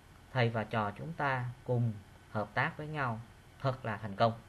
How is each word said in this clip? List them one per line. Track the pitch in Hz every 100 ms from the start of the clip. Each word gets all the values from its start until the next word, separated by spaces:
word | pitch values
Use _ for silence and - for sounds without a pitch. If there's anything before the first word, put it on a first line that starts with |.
| - - -
thầy | 131 117
và | 113
trò | 107 113 104
chúng | 101 143
ta | 165 143 131 123 120
cùng | - 123 120 104 - - -
hợp | 110 101
tác | - 147 165
với | 151
nhau | 151 131 113 117 - - -
thật | 135 127
là | 117 101
thành | 107 98
công. | 117 110